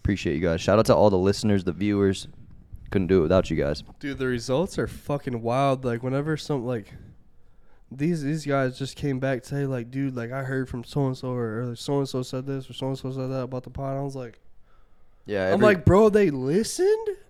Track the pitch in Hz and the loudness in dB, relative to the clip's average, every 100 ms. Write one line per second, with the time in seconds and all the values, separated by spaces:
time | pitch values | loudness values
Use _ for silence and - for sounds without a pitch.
0 | - 101 87 73 87 82 - 104 110 104 | 0 0 0 0 0 0 4 4 6 6
1 | 104 95 95 101 107 101 90 82 104 101 | 6 6 2 2 2 2 2 -2 0 4
2 | 98 - - - - - - - - 101 | 4 2 -6 -16 -20 -20 -18 -18 -4 -2
3 | 87 95 78 92 87 78 69 78 - - | 4 4 6 4 4 0 0 -2 -8 -12
4 | 143 131 131 123 113 131 185 - 113 107 | -10 -6 -4 -4 -2 -2 -2 -4 -6 -6
5 | - 143 - 120 113 123 139 131 131 117 | -6 -6 -4 -6 -2 0 2 0 -2 -4
6 | 127 135 147 156 - 147 117 123 98 - | -2 -4 -2 -6 -4 -4 -2 -6 -8 -18
7 | - - - - - - - - - 131 | -20 -20 -20 -20 -20 -20 -20 -20 -20 -4
8 | 151 170 139 160 143 139 131 127 135 - | -2 0 -2 -4 -2 0 0 -2 -10 -4
9 | 147 131 135 131 - 143 139 131 117 131 | -4 -2 -2 -4 -4 -4 -2 -4 -6 -4
10 | 139 127 117 131 131 131 127 127 117 147 | -4 -4 -8 -6 -4 -4 -4 -6 -6 -2
11 | 135 127 131 123 117 110 123 117 - 143 | -2 -2 -6 -4 -4 -4 -6 -8 -2 -2
12 | 135 131 127 131 135 139 127 120 135 135 | 0 -4 -4 -8 -6 -8 -10 -8 -6 -6
13 | 131 131 131 131 123 131 127 131 139 135 | -6 -6 -6 -6 -6 -8 -10 -10 -6 -6
14 | 139 135 120 - - - - - - - | -6 -8 -12 -16 -20 -20 -20 -20 -20 -20
15 | - - - 101 92 104 214 190 160 185 | -20 -20 -6 -2 2 6 6 6 6 8
16 | 220 208 196 139 127 170 220 - 381 440 | 6 6 2 2 0 0 0 0 2 2
17 | 440 381 - | -2 -8 -12